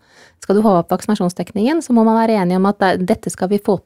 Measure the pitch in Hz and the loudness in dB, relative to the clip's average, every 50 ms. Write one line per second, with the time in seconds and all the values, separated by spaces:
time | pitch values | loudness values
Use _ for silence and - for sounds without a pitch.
0 | _ _ _ - - - _ - - - 190 208 220 226 190 170 170 - 180 180 | _ _ _ -20 -20 -20 _ -12 -4 0 0 2 4 4 2 2 0 0 -4 -4
1 | - - 208 - 190 180 - - 175 - - 196 208 262 320 339 285 - 247 226 | -2 -2 -2 -2 -2 -4 -4 -6 -10 -8 -4 -2 -2 0 -2 -2 -2 0 2 2
2 | 220 226 220 226 226 226 220 208 180 175 180 185 190 202 208 - 202 185 175 180 | 2 2 2 2 2 2 0 0 0 0 0 0 0 0 0 0 0 0 0 0
3 | 185 175 220 - - 180 - - 190 185 202 202 - - 196 180 - | 0 -2 -2 -2 -4 -10 -6 -6 -4 -2 -2 -2 0 -2 -2 -2 -2